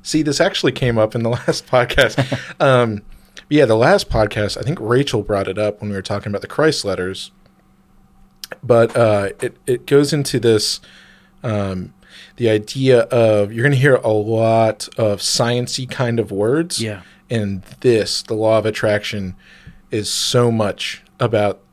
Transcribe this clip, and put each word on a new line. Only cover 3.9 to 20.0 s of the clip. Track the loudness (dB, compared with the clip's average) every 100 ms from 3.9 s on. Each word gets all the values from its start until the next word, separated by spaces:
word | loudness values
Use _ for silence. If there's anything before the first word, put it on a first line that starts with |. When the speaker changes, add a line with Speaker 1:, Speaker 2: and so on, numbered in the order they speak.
| 4 2
Speaker 1:
podcast, | 0 0 0 -4 -4
I |
think | -6 -6
Rachel | 0 0 2 -2
brought | -2 -4 -4
it | -2
up | -4 -4
when | -8
we | -8
were |
talking | -6 -6 -6
about | -8
the | -6
Christ | 0 0 0 -4
letters. | -4 -6 -8 -14 _ _ _ _ _ _ _ _ _ _ _ -20 -14
But, | 0 2 4 2
uh, | 2 2 -2 -6
it, | -10 _ -4
it | -4 2
goes | 2 4
into | -2 -2 0
this, | 2 2 0 -6 -12 -20 -20 _ _ _
um, | -6 -4 -4 -6 -10 _ -20 -20 -20 -2
the | 0
idea | 0 -2 -2 4 4
of, | 4 2 4 2 0
you're | 0
gonna | 0 4
hear | 4 4
a | 2
lot | 0 0 0 2 4 2 -2 -10 -2
of | -2 -2
science-y | -4 -2 0 0 -4 -8 -8
kind | -4 -2 0
of | -2
words. | -2 0 0 -2 -6
Speaker 2:
Yeah. | -6 -8 -16 _ _
Speaker 1:
And | -4 -4 -6 -12 -2
this, | 2 2 0 -6
the | -6
law | -2 2 2
of |
attraction, | 0 -2 0 0 -2 -8 -8 -10 -20 -20 -20 -20 _
is | -6